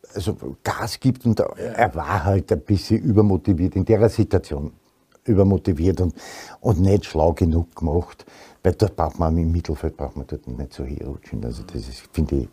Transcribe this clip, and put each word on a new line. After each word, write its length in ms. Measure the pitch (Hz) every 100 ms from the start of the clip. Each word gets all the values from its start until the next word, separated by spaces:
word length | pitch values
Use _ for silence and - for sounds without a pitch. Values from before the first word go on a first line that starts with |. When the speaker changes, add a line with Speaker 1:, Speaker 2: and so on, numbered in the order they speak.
| -
Speaker 1:
also 220 | - 98 - 64 -
Gas 360 | - - - -
gibt 260 | 131 127 120
und 140 | 107
er, 100 | - -
Speaker 2:
Ja. 60 | -
Speaker 1:
er 220 | 110 113 82
war 280 | 73 95 80
halt 260 | 95 -
ein 100 | 90
bisschen 380 | - 98 - 110
übermotiviert 760 | - 104 107 92 - 87 90 98
in 100 | 92
der 240 | 110 113
Situation. 640 | - 101 95 - 73 73 - _ _ _ _ -
Übermotiviert 760 | 98 98 95 - 78 87 90
und, 140 | 90 - - - - -
und 180 | - 87
nicht 260 | 92 101 -
schlau 280 | 80 80
genug 420 | 80 85 82 82 -
gemacht, 500 | 82 85 82 - - - - _
weil 100 | 95
dort 220 | 87 101 -
braucht 240 | 80 -
man, 180 | 82 82
im 140 | 82
Mittelfeld 460 | 85 - 76 80 -
braucht 180 | 69 -
man 100 | 65
dort 200 | 73 -
nicht 260 | 64 69
so 100 | - 69
hinrutschen. 580 | - - 65 - -
Also 200 | 60 -
das 240 | - 60 58
ist, 160 | 65 -
finde 220 | - 76 69
ich 120 | 62